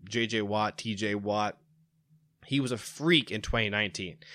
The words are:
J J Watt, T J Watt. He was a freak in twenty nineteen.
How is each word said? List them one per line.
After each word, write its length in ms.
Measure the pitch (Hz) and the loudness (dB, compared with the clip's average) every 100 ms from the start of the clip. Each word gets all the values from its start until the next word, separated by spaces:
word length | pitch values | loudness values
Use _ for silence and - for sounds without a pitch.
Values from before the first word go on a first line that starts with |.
| 90 | -6
J 200 | 117 113 | -2 0
J 140 | 113 | 0
Watt, 360 | 101 107 107 - | 0 0 0 -2
T 160 | 113 | -6
J 220 | 98 104 | -2 -2
Watt. 420 | 104 101 104 104 - _ _ _ _ _ _ _ _ | -2 0 0 0 -4 _ _ _ _ _ _ _ _
He 140 | - 139 | -2 0
was 120 | 127 | 0
a 60 | 113 | -2
freak 540 | - - 160 165 117 | -6 -2 6 6 4
in 100 | 104 | -4
twenty 280 | - 117 104 | -2 0 2
nineteen. 480 | 104 104 - 90 80 - | 0 -2 -4 -8 -10 -18